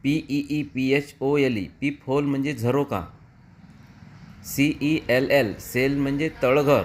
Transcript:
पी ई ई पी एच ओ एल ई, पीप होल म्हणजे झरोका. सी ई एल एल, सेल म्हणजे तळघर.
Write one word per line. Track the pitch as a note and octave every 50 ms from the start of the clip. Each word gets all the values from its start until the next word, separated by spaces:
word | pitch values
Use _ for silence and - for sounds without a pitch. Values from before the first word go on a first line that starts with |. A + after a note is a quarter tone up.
पी | - C#3 D3 D#3 - -
ई | C#3 C#3+ C#3 -
ई | D3 D3+
पी | D3 D3 - C3 C3 C3
एच | C3+ C#3 C#3 - - _
ओ | C3 C3+ D3
एल | D3 C#3 C3 A#2+
ई, | G#2 F2+ - - -
पीप | C3 C#3+ C#3+ - -
होल | C3+ C3 C#3+ D3
म्हणजे | C#3+ C#3 C3+ C3+ D3 D3+
झरोका. | A#2 A2+ B2 B2+ C#3+ C#3 C#3 - F#2+ E2+ - - - - - - - - - - - - - - - - - - - - - - - - - - - -
सी | - - - C#3 D3+ - -
ई | C#3 D3 D#3+ - - -
एल | A#2+ B2+ C3+ -
एल, | C3+ C#3 B2+ G#2 F2+ -
सेल | - - - B2 C3 C#3 C#3+ C#3
म्हणजे | C#3 C#3 C#3 C#3+ D#3+ D#3+ - -
तळघर. | - B2+ C3 D3 C#3+ C#3+ C#3+ A2+